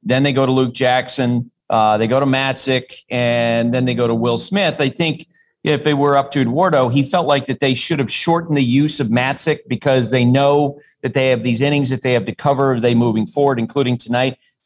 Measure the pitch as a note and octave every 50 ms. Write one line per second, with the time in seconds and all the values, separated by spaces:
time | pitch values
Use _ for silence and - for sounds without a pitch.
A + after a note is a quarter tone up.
0 | - G2+ B2+ C3 C#3 C#3+ B2+ C3+ C3+ B2+ C3 C3 C3 A#2+ A#2 - B2+ B2 B2+ B2+
1 | B2 - - C#3 B2+ A#2+ B2 A#2+ A#2+ - _ _ _ - A2+ A2 G#2+ G#2+ G#2+ G#2+
2 | A2+ G#2+ B2+ C3+ C#3+ C3+ C3+ C3+ C3+ C3+ B2+ - - C3 C3 B2+ B2+ - - -
3 | - - B2 B2 A#2+ A#2+ A#2+ A#2+ A#2 A#2 A#2 A#2 A#2 A#2 B2 B2+ B2+ B2 A#2+ A#2+
4 | A#2+ A2+ A#2 A2+ A#2 A#2+ A#2 A#2 - - F#3+ G3+ F#3+ D#3 D3+ - C#3+ B2+ - -
5 | E3+ D#3+ D#3 - - - _ _ _ _ _ _ - D3+ D3 C#3 - D#3 D3 C#3
6 | C#3+ C#3+ C#3+ C#3 C3+ C#3+ - C#3+ B2+ A#2 B2 D#3+ F#3 F3+ D#3 C3+ B2+ A#2+ B2 C#3+
7 | C3+ - F#3+ F3 D#3+ D3 C#3+ C#3 C#3 - B2 - C#3+ C3 B2 A#2+ - - E3 C#3
8 | B2 G2 - - - E3+ E3 E3+ E3+ D#3+ D3 C#3+ C3 A#2+ B2+ C#3 D3 D3+ - -
9 | C3 G#2 A2+ B2 B2+ C3 B2+ - - D#3+ C#3+ - - - B2 - - C#3+ C3 B2+
10 | A2+ G#2+ B2+ B2 A#2+ B2 B2+ C#3 C#3 C#3+ C#3+ D3 D3 C#3+ C#3+ - - _ _ _
11 | - C3 - C3+ C3 C3 B2+ A2+ A2+ B2 A#2 A2+ C#3+ C#3+ D3 C#3+ C#3 A#2+ C3 A#2+
12 | - B2+ B2 A#2 F#2+ A2 - - - C#3+ C3+ C3 C#3 C3+ B2+ A2+ A#2+ A#2+ A#2 A#2
13 | A#2+ A#2 G#2+ A2 G#2 - - C#3+ C#3+ C#3 C3 A#2+ A2+ A2+ - C#3+ C3 B2+ B2 A#2+
14 | - A2+ A#2+ B2 C3 C3+ - - _ _ _ _ _